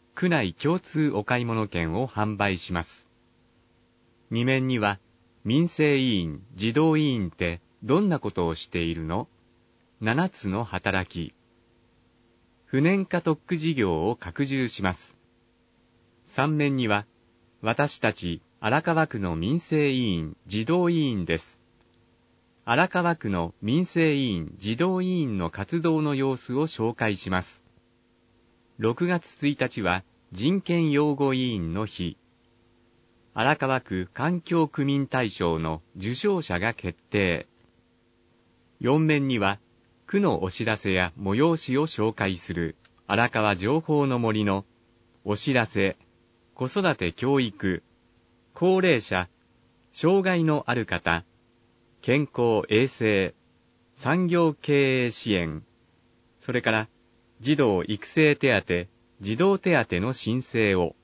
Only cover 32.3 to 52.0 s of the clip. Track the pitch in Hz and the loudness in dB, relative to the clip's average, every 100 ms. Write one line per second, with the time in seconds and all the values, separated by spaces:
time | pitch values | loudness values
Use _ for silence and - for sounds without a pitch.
32.3 | _ _ _ _ _ _ _ _ _ _ | _ _ _ _ _ _ _ _ _ _
33.3 | - 120 151 135 131 - 92 92 - 139 | 0 0 2 0 -2 -2 -6 -6 -4 -4
34.3 | 175 - 170 156 - 139 139 135 131 117 | -4 -2 0 0 0 0 0 -2 -2 -2
35.3 | - 87 80 80 78 - - 98 123 208 | -2 0 0 -2 -6 -10 -8 -6 -2 -2
36.3 | 190 - 87 104 117 92 - _ 104 95 | -2 -2 -2 -2 -4 -6 -8 _ 0 2
37.3 | 85 - _ _ _ _ _ _ _ _ | 0 -6 _ _ _ _ _ _ _ _
38.3 | _ _ _ _ - 120 151 156 147 139 | _ _ _ _ -4 2 4 4 2 2
39.3 | 120 98 104 _ _ _ _ - 196 196 | 2 0 0 _ _ _ _ -4 0 2
40.3 | 101 92 - 113 107 104 92 90 - 98 | 2 -2 -2 -2 -2 0 0 0 -2 -2
41.3 | 104 160 160 - 127 156 - 110 - 98 | 2 2 0 -2 -2 -2 -2 -2 0 -2
42.3 | 87 - 85 82 - _ _ - 101 120 | -4 -6 -6 -6 -8 _ _ -2 0 0
43.3 | 117 107 95 101 151 160 151 139 123 113 | 2 0 0 0 0 0 0 0 0 0
44.3 | 107 104 98 - _ _ _ _ _ 98 | 0 0 -2 -4 _ _ _ _ _ -6
45.3 | 104 - 127 110 104 98 - _ _ _ | -2 0 2 2 0 0 -2 _ _ _
46.3 | _ _ - 127 202 185 139 87 - 123 | _ _ -8 -6 0 0 0 -2 -2 0
47.3 | 139 120 - 98 87 - _ _ _ _ | 2 0 -2 -2 -2 -6 _ _ _ _
48.3 | _ _ - 175 185 185 135 - 92 90 | _ _ -2 2 4 4 2 0 -2 -2
49.3 | _ _ _ _ _ _ - 156 196 190 | _ _ _ _ _ _ -2 2 4 4
50.3 | 180 160 147 - 120 107 85 - 85 - | 2 2 2 0 -2 0 -2 0 -2 -2
51.3 | _ _ _ _ _ _ _ | _ _ _ _ _ _ _